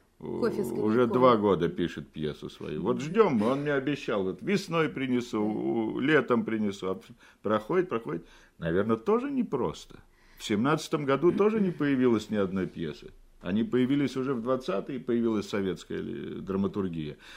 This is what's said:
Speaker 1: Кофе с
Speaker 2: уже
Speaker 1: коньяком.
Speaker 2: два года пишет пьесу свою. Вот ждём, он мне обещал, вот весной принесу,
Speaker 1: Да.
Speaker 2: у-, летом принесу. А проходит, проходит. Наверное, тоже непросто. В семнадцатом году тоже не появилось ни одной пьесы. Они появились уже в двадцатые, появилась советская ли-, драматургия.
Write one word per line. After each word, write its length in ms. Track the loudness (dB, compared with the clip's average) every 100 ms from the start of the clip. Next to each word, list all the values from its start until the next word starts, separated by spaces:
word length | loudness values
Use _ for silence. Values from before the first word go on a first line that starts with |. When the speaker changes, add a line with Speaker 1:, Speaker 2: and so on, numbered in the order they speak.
| _ -16
Speaker 1:
Кофе 440 | -8 -2 -2 -2
с 80 | -4
Speaker 2:
уже 280 | -2 2 4
Speaker 1:
коньяком. 140 | 4
Speaker 2:
два 220 | 6 6 6
года 320 | 4 4 2
пишет 440 | 0 -4 -4 -12
пьесу 360 | -8 -6 -6 -12
свою. 360 | -12 -10 -6
Вот 180 | -2 -2
ждём, 400 | 0 4 4 6
он 200 | 2 0
мне 120 | 0
обещал, 500 | -2 -2 -4 -2 -2
вот 200 | -2 -4
весной 440 | -2 -2 0 0 0
принесу, 520 | 0 0 0 0 0
Speaker 1:
Да. 0 |
Speaker 2:
у-, 600 | 0 0 0 0 0 -2
летом 460 | 4 4 4 2 2
принесу. 440 | -2 -2 -2 -4
А 80 | -6 -8 -20 -20 _
проходит, 480 | 0 0 2 -2 0
проходит. 380 | -2 -4 -8 -10 -20 -20 -8
Наверное, 380 | -2 0 2 0
тоже 340 | 2 0 0
непросто. 680 | -2 -2 -2 -4 -6 -14 -20 -20 _ _ -14
В 60 |
семнадцатом 640 | -2 0 2 0 0 -4 0
году 260 | 2 4
тоже 280 | 4 2 2
не 120 | 0
появилось 580 | 0 0 4 4 4 2
ни 60 | 0
одной 320 | 0 0 -4
пьесы. 420 | -4 -8 -8 -16 -20 -20 -14
Они 220 | -4 -2
появились 520 | 0 2 2 2 0 -2
уже 200 | -4 -4
в 80 |
двадцатые, 560 | -2 -2 -2 -6 -4 -8
появилась 500 | -2 0 2 0 -2
советская 520 | -2 -2 -4 -6 -8
ли-, 380 | -6 -8 -8 -10
драматургия. 800 | -4 0 0 0 -4 -4 -8 -10 -18